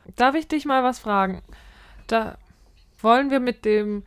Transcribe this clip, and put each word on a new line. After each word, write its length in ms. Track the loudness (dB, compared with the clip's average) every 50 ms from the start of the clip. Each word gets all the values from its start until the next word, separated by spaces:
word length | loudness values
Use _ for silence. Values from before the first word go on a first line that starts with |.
| _ -16 -2
Darf 200 | 0 2 2 2
ich 120 | 0 -2
dich 180 | -2 -4 -4 -2
mal 180 | 0 0 2 2
was 160 | 0 -2 -4
fragen? 420 | -4 -2 0 0 0 0 -4 -10 -14 -20 -20 -20 -20 -20 -20 -20 -20 -20 -20 -20 -6
Da, 300 | -2 -2 -2 -2 -4 -10 -16 -20 _ _ _ -20 _ _ -20 _ _ _ _
wollen 300 | 2 4 4 4 4 2
wir 80 | 0 0
mit 260 | 0 -2 -4 -2 -2
dem 380 | 0 0 0 0 -2 -6 -8 -10